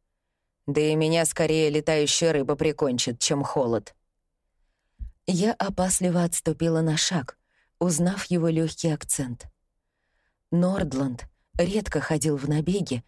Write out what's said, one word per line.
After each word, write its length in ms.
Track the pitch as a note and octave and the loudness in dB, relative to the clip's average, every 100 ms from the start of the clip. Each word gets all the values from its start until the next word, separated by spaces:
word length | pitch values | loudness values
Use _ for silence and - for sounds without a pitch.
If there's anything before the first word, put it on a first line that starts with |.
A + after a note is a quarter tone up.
| _ _ _ _ _ _ - | _ _ _ _ _ _ -2
«Да 120 | C#3+ | 0
и 140 | D3+ | 2
меня 300 | D#3 D#3 E3 | 2 2 2
скорее 460 | E3 - D#3+ D#3+ D3+ | 2 0 2 2 2
летающая 640 | D3 D3 D#3 C#3+ - E3+ | 2 2 2 2 2 2
рыба 220 | D3+ C3 | 2 0
прикончит, 640 | D3 D#3+ C#3+ C#3+ B2 - A#2+ | 0 0 0 0 0 -4 -2
чем 240 | - C#3+ | -2 -2
холод». 540 | C#3 D#3 B2 A2+ - - _ _ _ _ _ _ _ _ _ _ - - - | -2 -2 0 0 -4 -14 _ _ _ _ _ _ _ _ _ _ -14 -10 -4
Я 280 | F3+ G#3 | 0 0
опасливо 680 | - G3 F#3+ F#3 - F3+ F3 | 0 -2 0 0 0 0 2
отступила 600 | E3+ - - D#3 E3 D#3+ | 0 0 -4 0 0 2
на 140 | D#3+ D#3 | 2 0
шаг, 400 | - F3 B2 - _ _ _ _ | 0 -2 -4 -12 _ _ _ _
узнав 460 | F3+ E3 F3 G3 - | 0 2 0 0 -2
его 220 | F3+ E3 | 0 2
легкий 460 | D#3+ D#3+ - E3 | 2 0 -2 -2
акцент. 540 | D3+ - - C3 A#2+ - - _ _ _ _ _ _ _ _ _ | -2 -2 -4 -4 -8 -14 -20 _ _ _ _ _ _ _ _ _
Нордланд 800 | F3 F3+ F#3+ E3+ C3 C#3 A#2+ - _ _ - | 0 2 0 -2 -2 -4 -6 -12 _ _ -2
редко 460 | F3 G#3 G3+ D3+ | 0 -2 -2 -4
ходил 340 | - D#3 D#3 C#3+ | -2 0 0 0
в 100 | C#3 | 0
набеги 560 | D3+ D#3+ G3 E3+ B2 | 0 0 -2 -2 -6